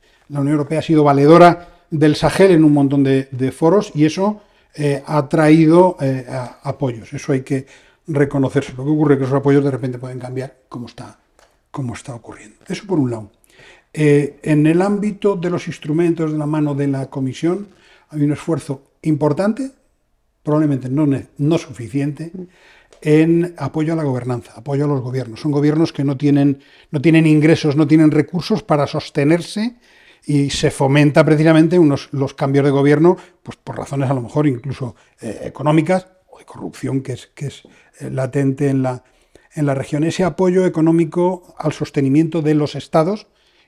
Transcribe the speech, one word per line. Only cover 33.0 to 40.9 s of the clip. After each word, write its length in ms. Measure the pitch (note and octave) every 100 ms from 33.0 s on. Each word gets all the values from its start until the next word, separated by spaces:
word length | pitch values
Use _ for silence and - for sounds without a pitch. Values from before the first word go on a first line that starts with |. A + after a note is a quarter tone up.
| E3+ F#3 - _
pues, 140 | - -
por 200 | - A2+
razones 320 | - C#3 C3
a 60 |
lo 60 | C3+
mejor 260 | A2+ D3+ D3+
incluso, 480 | A#2+ C#3 B2+ B2 - _ _
eh, 200 | A2 -
económicas 600 | - - C#3 D#3 D3 F#3 - _ _
o 80 | -
de 60 |
corrupción 560 | - - G2 - B2+ C3+
que 140 | C3
es, 160 | A#2+ -
que 120 | - C#3
es, 160 | - - _ _ -
eh, 120 | C3+
latente 580 | C3 C3 C#3+ C3+ C3+ C#3+
en 140 | C3+
la, 200 | C3 B2+ _ _ _ _ _
en 120 | - D3
la 80 |
región. 300 | C3+ B2+ D3
Ese 180 | D#3+ D#3+
apoyo 420 | F#3 D3+ F#3 F#3
económico 920 | F#3 E3+ D#3+